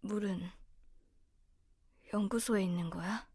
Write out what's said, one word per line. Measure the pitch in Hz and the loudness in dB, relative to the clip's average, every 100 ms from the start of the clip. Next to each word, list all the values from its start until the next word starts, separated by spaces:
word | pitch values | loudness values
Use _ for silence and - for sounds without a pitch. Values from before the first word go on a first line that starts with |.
물은 | - 208 208 185 175 - - - - - - - - _ _ _ _ _ _ _ - | -2 -2 0 -2 -4 -10 -20 -20 -20 -20 -20 -20 -20 _ _ _ _ _ _ _ -4
연구소에 | 208 202 233 226 220 | 0 2 2 2 4
있는 | 190 175 170 | 4 2 -2
거야? | 170 170 220 - | -4 -4 -4 -6